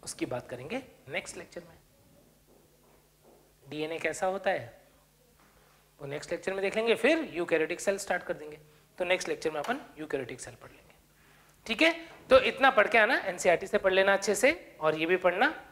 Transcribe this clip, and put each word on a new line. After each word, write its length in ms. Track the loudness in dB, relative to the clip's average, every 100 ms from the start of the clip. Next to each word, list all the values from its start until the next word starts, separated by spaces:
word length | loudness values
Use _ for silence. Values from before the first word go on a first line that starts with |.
उसकी 220 | -14 -8 -6
बात 220 | -6 -8
करेंगे 340 | -14 -10 -12 -12 -20 -12
next 280 | -12 -12 -16
lecture 240 | -16 -16
में। 160 | -18 -20 _ _ _ _ _ _ _ _ _ _ _ _ _ _ _ _ _ _
डीएनए 340 | -14 -10 -8 -6
कैसा 280 | -8 -4 -4
होता 220 | -2 -2
है, 160 | -4 -6 -20 _ _ _ _ _ _ _ _ _ _ _ _
वो 80 | -12
next 240 | -10 -8
lecture 220 | -6 -6
में 80 | -4
देख 140 | -4 -2
लेंगे, 200 | 0 2
फिर 340 | 4 2 0
eukaryotic 460 | -6 0 0 0 -2
cell 160 | -2 -4
start 260 | -2 -6
कर 100 | -4
देंगे, 260 | -10 -10 -18 -20 _ _ -8
तो 80 | -2
next 240 | 0 -2
lecture 220 | -4 -4
में 80 | -6
अपन 200 | -6 -6 -8 -16
eukaryotic 420 | -6 -6 -6 -12
cell 140 | -16 -18
पढ़ 160 | -20
लेंगे, 240 | -20 _ _ _ _ _ _ _ _ -8
ठीक 140 | 2
है? 120 | 2 2 -10 -20 6
तो 100 | 6
इतना 280 | 6 4 4
पढ़ 160 | 6 4
के 100 | 6
आना, 180 | 4 2 -2
एनसीईआरटी 420 | 0 2 2 2
से 100 | 0
पढ़ 160 | 2
लेना 200 | 4 4
अच्छे 220 | 2 2 2
से, 420 | 2 2 -8 -2
और 140 | 0 0
ये 100 | 0
भी 120 | 2
पढ़ना 360 | 2 2 0 0 -16